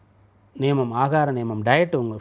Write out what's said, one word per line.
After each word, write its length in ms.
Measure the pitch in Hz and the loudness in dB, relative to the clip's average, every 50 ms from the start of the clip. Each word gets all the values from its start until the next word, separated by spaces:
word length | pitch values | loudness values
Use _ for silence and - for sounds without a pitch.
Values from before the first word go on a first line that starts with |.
| _ _ _ _ _ _ _ _ _ _ _ - | _ _ _ _ _ _ _ _ _ _ _ -2
நியமம், 320 | 135 139 143 135 127 117 | 0 0 2 2 0 0
ஆகார 420 | 117 123 135 139 151 156 147 143 131 | 0 0 0 2 2 2 2 0 0
நியமம், 300 | 123 117 113 110 107 104 | -2 -4 -4 -4 -2 0
டயட் 320 | 117 135 156 175 170 165 | 2 2 4 2 2 0
உங்க 200 | 135 120 113 110 110 | -2 -2 -4 -6 -6